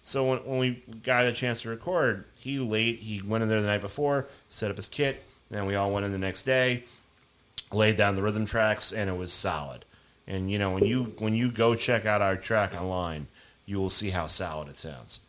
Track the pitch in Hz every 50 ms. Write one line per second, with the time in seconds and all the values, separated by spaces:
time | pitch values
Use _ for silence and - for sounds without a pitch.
0 | _ - - 139 135 131 131 123 - 127 135 131 127 127 123 117 - - 113 -
1 | - 127 127 123 123 123 117 - 127 123 117 113 - 113 113 113 - 170 185 175
2 | 147 123 107 98 101 - _ - - 127 139 139 131 113 107 107 113 117 117 110
3 | 104 110 107 101 95 101 107 113 113 110 110 110 104 104 104 104 101 104 - -
4 | 147 143 143 139 135 - - - _ _ - - - 104 98 101 98 - - -
5 | 143 139 131 - - - - _ _ _ - 104 98 98 101 101 98 101 101 101
6 | 101 101 98 95 95 95 92 - - 127 131 131 127 127 123 120 - - - -
7 | _ _ _ _ _ _ _ _ _ _ _ - - - - 104 110 107 110 95
8 | 104 101 101 95 98 107 104 107 107 104 - 113 110 110 107 104 - - - 110
9 | 101 95 92 90 90 85 - - - 98 85 78 73 69 65 58 - _ - -
10 | _ _ _ _ _ - 98 95 95 95 101 104 101 95 92 95 101 104 117 127
11 | 123 113 104 - 110 110 110 113 123 123 120 110 117 117 117 113 - - 123 113
12 | 98 107 107 104 101 98 95 90 - - 113 107 101 92 92 87 90 92 92 92
13 | 90 85 80 76 71 - _ - - - _ _ _ - 101 98 95 92 - -
14 | 107 104 92 90 82 78 - - 95 85 78 76 76 71 69 - - 82 71 62
15 | 57 - - - -